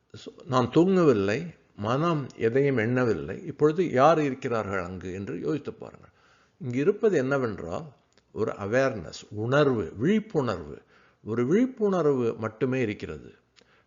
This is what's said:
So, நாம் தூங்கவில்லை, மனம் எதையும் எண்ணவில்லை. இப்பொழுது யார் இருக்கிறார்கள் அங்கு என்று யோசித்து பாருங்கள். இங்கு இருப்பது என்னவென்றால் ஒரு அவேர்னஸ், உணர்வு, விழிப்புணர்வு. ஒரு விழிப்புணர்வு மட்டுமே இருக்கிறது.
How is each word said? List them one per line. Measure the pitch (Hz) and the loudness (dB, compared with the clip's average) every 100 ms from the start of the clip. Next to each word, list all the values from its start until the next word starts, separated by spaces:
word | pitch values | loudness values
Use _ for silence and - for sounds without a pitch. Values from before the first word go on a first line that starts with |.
| _ | _
So, | - - - - | -20 -18 -18 -2
நாம் | 127 123 | 0 2
தூங்கவில்லை, | 156 180 190 165 110 98 117 170 - _ - | 4 4 6 6 4 2 -2 -4 -14 _ -8
மனம் | 104 131 170 160 127 - | -2 0 0 -2 -4 -2
எதையும் | 113 123 143 131 | 0 2 2 2
எண்ணவில்லை. | 107 127 123 90 71 - - | 2 2 2 0 -4 -8 -10
இப்பொழுது | - 147 160 170 | 0 2 2 0
யார் | 123 143 165 | 4 6 6
இருக்கிறார்கள் | 147 127 131 113 98 98 | 0 -4 -4 -2 -2 -4
அங்கு | 87 92 92 | -4 -8 -8
என்று | 92 101 - | -8 -8 -6
யோசித்து | - 151 147 | -4 -4 -6
பாருங்கள். | - 57 - - _ _ _ _ _ | -14 -16 -18 -20 _ _ _ _ _
இங்கு | 131 123 | -6 0
இருப்பது | 151 208 220 175 | 0 2 2 2
என்னவென்றால் | 131 139 123 95 85 101 160 - _ _ _ | 2 0 -2 -4 -8 -8 -10 -18 _ _ _
ஒரு | - 113 | -4 -4
அவேர்னஸ், | - 101 120 135 107 80 - - | -4 -2 0 0 -2 -10 -14 -12
உணர்வு, | 104 113 139 143 120 80 - | -6 0 2 2 2 -2 -2
விழிப்புணர்வு. | 139 214 208 160 123 92 73 62 _ _ _ _ | 0 0 0 -2 -2 -4 -8 -16 _ _ _ _
ஒரு | 113 113 123 | -6 -2 2
விழிப்புணர்வு | 196 262 - 208 185 147 135 117 117 | 2 2 0 0 2 2 2 0 -2
மட்டுமே | 110 - 131 131 | -6 -2 -2 0
இருக்கிறது. | 113 101 92 76 60 - _ _ _ _ | -2 -4 -8 -12 -14 -20 _ _ _ _